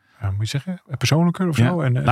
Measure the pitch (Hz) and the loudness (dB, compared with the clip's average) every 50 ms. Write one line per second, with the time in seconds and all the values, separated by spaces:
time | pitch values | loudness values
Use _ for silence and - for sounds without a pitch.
0 | _ _ _ - - 98 95 101 110 107 - 143 - - 180 180 _ - 143 - | _ _ _ -8 -6 -4 -4 -2 -4 -4 -4 -6 -6 -6 -10 -12 _ -12 -10 -4
1 | - 120 139 156 170 175 170 - 185 180 156 131 117 127 180 170 151 131 123 127 | -2 0 2 2 2 2 0 0 -2 -2 2 2 2 2 2 0 0 0 0 0
2 | 139 - | 2 2